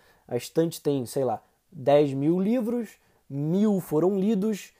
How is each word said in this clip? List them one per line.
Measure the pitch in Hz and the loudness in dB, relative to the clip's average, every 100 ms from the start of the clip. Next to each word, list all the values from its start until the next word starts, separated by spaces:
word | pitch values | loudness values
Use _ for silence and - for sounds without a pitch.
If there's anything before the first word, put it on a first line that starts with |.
| _ _ - | _ _ -8
a | 123 | -6
estante | - - 165 - | -2 0 0 -2
tem, | 147 139 | -2 -2
sei | 117 139 | -4 -4
lá, | 127 - _ _ _ | -2 -4 _ _ _
dez | 156 131 147 147 | -4 4 4 4
mil | 135 147 180 | 0 0 2
livros, | 196 247 220 240 214 - _ _ - | 0 0 -2 -4 -6 -12 _ _ -12
mil | 139 151 185 220 196 | -6 -2 2 2 2
foram | - 151 175 202 | 0 0 2 2
lidos, | 196 214 214 202 - | 0 0 -2 -4 -10